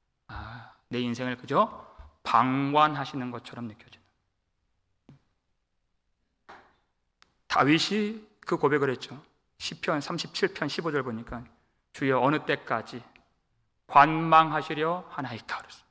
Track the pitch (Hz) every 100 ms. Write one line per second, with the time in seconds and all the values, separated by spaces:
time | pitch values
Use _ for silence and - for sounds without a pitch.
0 | _ _ - 104 113 117 - - _ 120
1 | 120 117 127 123 - 147 226 - - -
2 | - _ - 113 127 135 139 147 151 139
3 | 135 139 123 120 - 120 117 104 - -
4 | _ _ _ _ _ _ _ _ _ _
5 | - - _ _ _ _ _ _ _ _
6 | _ _ _ _ - - _ _ _ _
7 | _ _ _ _ - - 131 156 - 208
8 | 208 220 - _ - 170 143 143 135 123
9 | - 147 - _ _ - - 160 - 151
10 | - 170 - - 196 - - - 165 147
11 | 127 113 117 123 127 _ _ _ _ -
12 | 135 131 127 151 147 143 - 120 - 123
13 | - _ _ _ _ _ _ _ - -
14 | 147 156 165 160 160 151 147 151 160 180
15 | - - 127 113 - - - - _